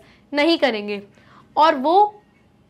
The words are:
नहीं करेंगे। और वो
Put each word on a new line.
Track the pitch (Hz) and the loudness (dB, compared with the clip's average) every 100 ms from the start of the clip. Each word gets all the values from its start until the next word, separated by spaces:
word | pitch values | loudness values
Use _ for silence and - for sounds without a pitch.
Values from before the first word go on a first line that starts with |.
| _ _ - | _ _ -8
नहीं | 285 311 330 | -2 0 0
करेंगे। | 269 220 208 202 202 _ _ - _ - | -2 -4 -8 -12 -14 _ _ -20 _ 0
और | 320 294 | 2 2
वो | 285 370 415 - _ _ _ _ | 0 2 2 -2 _ _ _ _